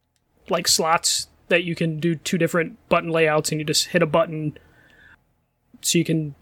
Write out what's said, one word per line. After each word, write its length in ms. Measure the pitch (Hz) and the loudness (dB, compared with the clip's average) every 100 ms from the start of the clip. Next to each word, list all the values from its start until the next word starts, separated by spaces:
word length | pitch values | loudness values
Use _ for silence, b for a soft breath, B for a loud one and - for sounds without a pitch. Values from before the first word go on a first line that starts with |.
| _ _ _ _ - | _ _ _ _ -4
like, 180 | 175 - | -2 0
slots 600 | - 160 170 - - - _ _ | 0 2 2 2 -4 -6 _ _
that 160 | 175 | 0
you 100 | 180 | 0
can 260 | 165 165 156 | -2 -2 -2
do 140 | 170 | -2
two 240 | 160 - 180 | -2 -2 0
different 380 | 165 180 160 - _ | 0 0 -4 -8 _
button 220 | 175 170 | 0 2
layouts, 400 | 165 156 156 151 | 2 4 2 0
and 80 | 156 | -4
you 40 | |
just 240 | 156 147 - | 0 0 -2
hit 140 | 180 | -2
a 40 | 165 | 2
button 500 | 165 165 156 151 - b b b b b b _ _ _ _ _ - | 2 0 -2 -6 -8 b b b b b b _ _ _ _ _ -10
so 160 | - 175 | 0 0
you 60 | |
can 300 | 160 160 151 143 | 2 -2 -4 -10